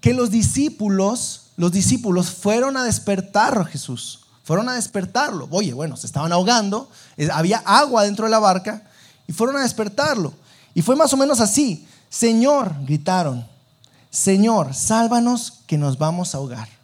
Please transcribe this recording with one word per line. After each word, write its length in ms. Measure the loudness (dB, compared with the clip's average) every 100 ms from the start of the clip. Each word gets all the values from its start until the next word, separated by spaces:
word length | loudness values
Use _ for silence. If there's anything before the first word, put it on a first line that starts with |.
Que 140 | 2
los 160 | 2 2
discípulos, 1200 | 2 2 0 -2 -2 -2 0 0 -2 -8 -12 -18 -2
los 160 | 0
discípulos 580 | 2 2 0 0 0 0
fueron 460 | -4 -2 0 0 -2
a 80 |
despertar 720 | -2 -4 -2 -4 -2 2 2 2
a 60 |
Jesús. 560 | -2 -6 -10 -10 -12 -16 _ _
Fueron 240 | -4 -2 -2
a 60 |
despertarlo. 720 | -4 -6 -6 -4 -2 -2 -4 -6
Oye, 220 | -4 -4
bueno, 240 | -4 -8 -8
se 100 | -8
estaban 260 | -4 0
ahogando. 580 | 0 4 2 2 -4 -8 -20 -20 -4
Eh, 120 | -2
había 260 | 0 0 0
agua 460 | 4 4 4 2
dentro 200 | 2 0
de 60 | 0
la 80 | 4
barca 440 | 4 2 -2 -12 -14 _ -20 _ -14
y 60 |
fueron 240 | -4 -2 0
a 60 |
despertarlo. 720 | -4 -2 -4 -2 0 0 -4 -8 _ _ _
Y 80 | -2
fue 140 | 0 4
más 160 | 4
o 40 | 4
menos 220 | 2 2
así. 460 | 2 2 0 -2 -10 -20 _
"Señor", 680 | -2 2 4 4 2 0 -6
gritaron, 600 | -4 -2 0 0 0 -4 -10 _ _ _ _ _ _
"Señor, 640 | -4 2 4 4 2 0
sálvanos 840 | -4 0 2 4 2 2 0 -4 -16 -4
que 120 | -2
nos 200 | 0 0
vamos 360 | -2 -2 -4
a 40 | -6
ahogar". 300 | -10 -12 -14 _